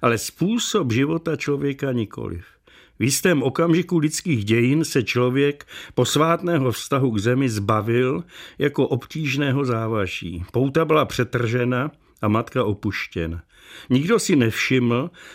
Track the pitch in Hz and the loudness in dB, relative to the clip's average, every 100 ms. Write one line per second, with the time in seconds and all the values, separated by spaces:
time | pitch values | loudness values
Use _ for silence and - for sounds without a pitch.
0 | 120 113 - - 180 233 - 214 135 113 | 0 0 -4 -4 -2 0 0 0 0 2
1 | 143 165 165 147 - 143 143 139 135 123 | 0 0 -4 -4 -2 -2 -2 -4 -4 -2
2 | 104 - 104 87 - _ _ - - - | -4 -6 -8 -10 -14 _ _ -20 -20 -2
3 | 131 135 190 151 127 135 170 165 170 170 | 0 2 2 2 2 2 2 2 2 0
4 | 151 - 180 120 101 117 120 151 151 139 | 0 -2 -2 -2 2 2 4 2 2 0
5 | 110 120 123 135 143 143 - - - - | 0 0 2 2 0 0 -12 -18 -6 0
6 | 123 139 160 165 175 165 127 107 - 139 | 0 2 2 2 2 2 0 -2 -2 0
7 | 131 107 110 127 135 107 101 110 107 120 | 2 2 2 2 2 0 0 0 2 2
8 | 127 165 170 - - - 143 143 131 127 | 0 -2 -8 -16 -18 -4 -2 0 0 0
9 | - 160 147 131 143 135 131 113 110 110 | -4 -6 -4 -2 0 0 0 -2 -2 -2
10 | 92 - 90 85 87 123 135 156 160 156 | -2 -6 -8 -10 -4 0 0 0 2 2
11 | 135 - 120 120 117 123 120 127 147 - | 2 -2 -2 -2 -2 0 0 0 -4 -8
12 | _ _ 107 110 120 131 107 101 104 - | _ _ 0 0 0 -2 -2 -2 -4 -4
13 | - 92 82 82 - _ - - - 127 | -6 -6 -6 -6 -12 _ -20 -20 -12 -8
14 | 165 226 - 151 113 - - 131 120 117 | 0 0 2 2 2 0 0 0 2 0
15 | 165 - - | -4 -12 -20